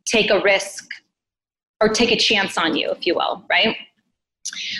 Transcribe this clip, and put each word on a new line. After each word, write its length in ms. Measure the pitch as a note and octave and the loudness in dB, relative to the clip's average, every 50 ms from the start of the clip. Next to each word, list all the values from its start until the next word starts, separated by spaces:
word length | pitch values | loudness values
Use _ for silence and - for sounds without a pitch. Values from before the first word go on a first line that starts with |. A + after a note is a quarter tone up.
| - | -6
take 240 | - - A3 G#3 G#3+ | -2 0 2 2 4
a 100 | G#3+ F#3 E3 | 2 2 4
risk 440 | G3+ G3 F#3 - - - - - - - - _ _ _ _ _ _ _ _ _ _ _ _ _ _ _ - A3 | 4 2 2 0 -4 -10 -14 -14 -16 -16 -18 _ _ _ _ _ _ _ _ _ _ _ _ _ _ _ 0 0
or 60 | G#3+ | 2
take 240 | G#3+ - A#3+ - A3 | 2 2 2 2 2
a 40 | |
chance 420 | - - - A3 G3+ G3 G3 - G3 | 2 2 2 2 0 0 -2 -2 -2
on 180 | E3+ D#3+ D3 | -2 0 0
you, 140 | - - - | -2 -2 -4
if 160 | - - - | -4 -4 -2
you 80 | F3 E3 | -2 0
will, 280 | - - - - - - - | 0 0 -2 -4 -4 -4 0
right? 260 | - F3 G3+ A3 - - - - _ _ _ _ _ _ _ _ _ _ - - - - - - - - | 0 2 2 2 0 -4 -10 -20 _ _ _ _ _ _ _ _ _ _ -14 -14 -12 -10 -10 -10 -10 -10